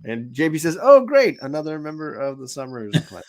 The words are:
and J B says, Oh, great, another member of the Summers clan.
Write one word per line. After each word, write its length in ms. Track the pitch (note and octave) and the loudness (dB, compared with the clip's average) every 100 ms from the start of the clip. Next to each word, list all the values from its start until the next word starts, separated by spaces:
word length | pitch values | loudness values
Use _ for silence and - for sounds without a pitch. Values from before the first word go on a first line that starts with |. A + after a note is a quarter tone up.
and 300 | - A2+ A#2+ | -8 -8 -8
J 160 | B2 D#3+ | 0 0
B 80 | D#3 | 0
says, 200 | E3 E3 | -4 -2
Oh, 240 | A3+ C#4 B3 | 8 8 8
great, 320 | C#4 B3 C#3 | 2 2 0
another 380 | C3+ D3 D#3 D#3 | -6 -6 -6 -8
member 340 | D3+ D#3 D#3 | -10 -10 -10
of 260 | B2 C#3 C#3 | -6 -8 -8
the 80 | C3 | -12
Summers 460 | C3 C3 B2+ G#2+ G#2 D#3+ | -12 -12 -10 0 0 0
clan. 160 | F#2 | -12